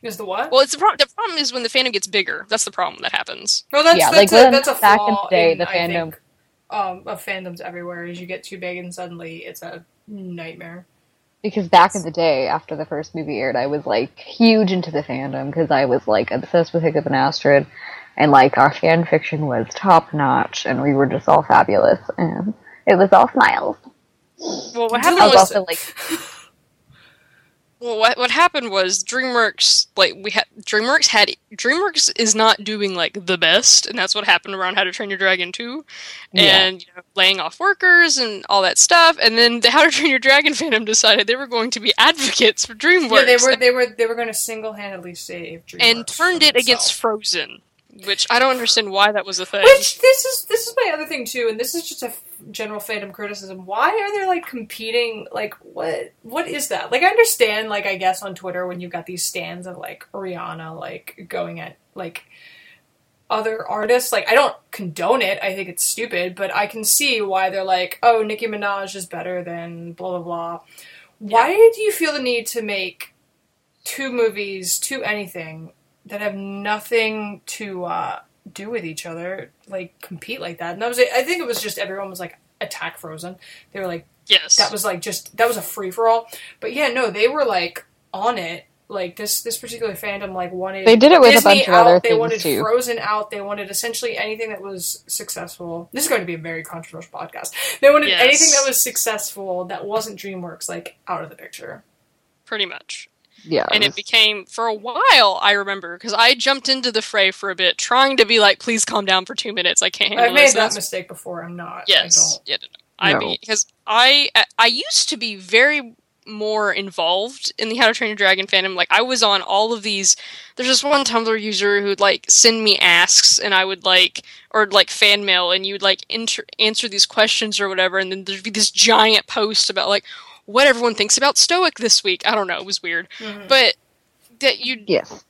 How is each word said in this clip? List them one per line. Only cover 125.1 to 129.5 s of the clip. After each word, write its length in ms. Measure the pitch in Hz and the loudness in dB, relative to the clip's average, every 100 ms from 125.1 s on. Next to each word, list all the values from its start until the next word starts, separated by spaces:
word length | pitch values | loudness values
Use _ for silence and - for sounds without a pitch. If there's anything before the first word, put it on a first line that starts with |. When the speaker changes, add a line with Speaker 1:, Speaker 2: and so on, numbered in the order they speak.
| 202 202 | 2 2
Speaker 2:
mail, 240 | 185 175 | 0 2
and 140 | 185 190 | -2 -4
you 80 | |
would, 80 | 196 | -4
like, 240 | 196 190 - | -2 -2 -4
inter-, 380 | 226 226 - - - | -8 -6 -8 -10 0
answer 280 | 214 214 233 | 0 0 -4
these 200 | 196 - | -2 -2
questions 520 | - 214 - 214 202 | 2 2 2 -2 -4
or 80 | 202 | -4
whatever, 300 | 190 185 190 | 0 0 0
and 140 | 190 | -4
then 140 | 190 190 | -8 -10
there'd 180 | 196 | -10
be 80 | 196 | -8
this 180 | 208 214 | -2 -2
giant 560 | - 233 226 220 214 - | 2 4 6 4 4 0
post 460 | - 214 | -4 -2